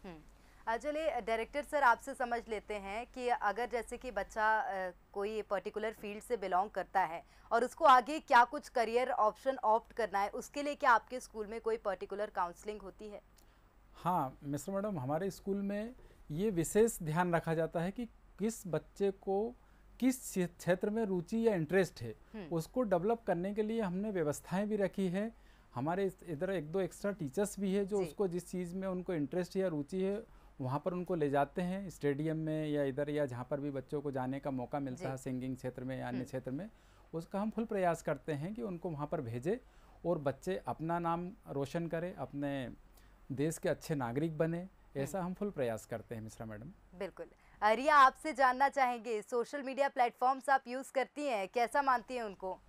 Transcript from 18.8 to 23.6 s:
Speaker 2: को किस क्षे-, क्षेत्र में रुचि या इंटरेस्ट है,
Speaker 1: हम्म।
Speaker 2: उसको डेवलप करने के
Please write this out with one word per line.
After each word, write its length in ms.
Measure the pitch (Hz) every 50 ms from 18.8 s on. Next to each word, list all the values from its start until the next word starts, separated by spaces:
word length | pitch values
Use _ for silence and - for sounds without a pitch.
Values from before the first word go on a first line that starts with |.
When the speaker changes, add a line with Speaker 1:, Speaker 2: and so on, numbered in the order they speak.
| 151 - - - 202 196
Speaker 2:
को 440 | 196 - - 196 190 196 214 240 254 - - - - - - - - -
किस 200 | 240 262 254 -
क्षे-, 380 | - - - 190 175 175 - -
क्षेत्र 320 | - 170 185 185 - 208
में 140 | 208 226 226
रुचि 440 | 190 190 180 165 - 220 226 226 226
या 60 | 208
इंटरेस्ट 480 | 175 156 - 175 196 185 - - -
है, 120 | 120 113 107 - - - -
Speaker 1:
हम्म। 140 | 220 185 147
Speaker 2:
उसको 300 | 170 165 160 - - 254
डेवलप 400 | 254 202 185 170 170 214 233 226 -
करने 280 | - 180 170 180 196 208
के 80 | 214